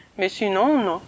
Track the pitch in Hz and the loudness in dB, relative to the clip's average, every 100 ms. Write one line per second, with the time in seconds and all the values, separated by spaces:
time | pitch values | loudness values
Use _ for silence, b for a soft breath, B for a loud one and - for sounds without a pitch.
0 | B - 190 - 214 190 254 302 202 170 | B -6 -6 -2 -2 2 2 2 0 -4